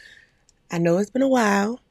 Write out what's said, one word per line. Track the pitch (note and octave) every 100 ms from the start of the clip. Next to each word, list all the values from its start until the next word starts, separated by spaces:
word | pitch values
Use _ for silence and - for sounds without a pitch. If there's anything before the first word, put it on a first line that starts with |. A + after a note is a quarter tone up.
| - - _ _ _ _ -
I | E3+
know | E3+ F3
it's | G#3
been | B3+
a | C4+
while. | B3+ G#3+ G3 G#3 B3 _